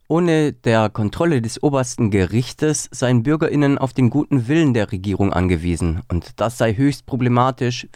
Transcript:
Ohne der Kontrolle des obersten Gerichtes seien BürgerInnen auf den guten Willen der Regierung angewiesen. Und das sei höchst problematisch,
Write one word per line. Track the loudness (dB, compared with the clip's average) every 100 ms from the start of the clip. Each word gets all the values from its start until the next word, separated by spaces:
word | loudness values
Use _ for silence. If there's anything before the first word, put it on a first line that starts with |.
| -4
Ohne | 0 2 2 0
der | -2 0 2 2
Kontrolle | 0 -4 0 0 0
des | -2 -2
obersten | -2 0 -2 -2 0
Gerichtes | 2 0 0 -4 -2 -2 -2 -6
seien | -4 0 2
BürgerInnen | 2 0 0 2 2 0
auf | -2
den | 0 2
guten | 2 0 -2 0
Willen | 2 2
der | 2 -2
Regierung | -4 -4 0 0
angewiesen. | 2 2 0 0 -2 -2 -4 -4
Und | -6 -6 -4
das | -4 0
sei | 0
höchst | 2 0 -2 -6
problematisch, | -4 0 2 2 0 -4 -4 -10